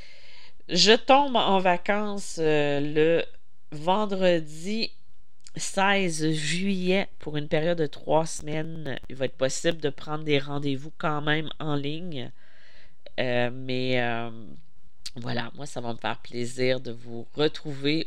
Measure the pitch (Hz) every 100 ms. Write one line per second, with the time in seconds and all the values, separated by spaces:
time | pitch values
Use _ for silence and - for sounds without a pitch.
0 | - - - - - - - 175 190 240
1 | - 269 285 233 190 190 185 175 - 208
2 | 208 202 - 170 156 151 147 143 147 156
3 | 160 165 - - - - - 151 160 196
4 | 214 190 185 170 151 156 180 220 - -
5 | - - - - - - - 196 196 196
6 | 180 156 156 156 147 170 196 190 180 196
7 | - - - 147 147 160 160 165 147 -
8 | - 151 160 - 151 156 165 160 147 -
9 | - 131 127 - 131 - 170 165 151 -
10 | 156 151 156 143 143 143 143 135 151 -
11 | 165 147 151 156 156 - 151 143 143 156
12 | 180 143 123 - - - - - - -
13 | - - 127 120 120 131 131 127 127 127
14 | 120 117 117 113 104 - - - - -
15 | - 120 123 117 117 123 143 131 120 113
16 | 104 - - 120 120 127 127 131 123 117
17 | 120 117 113 143 156 - 156 135 139 160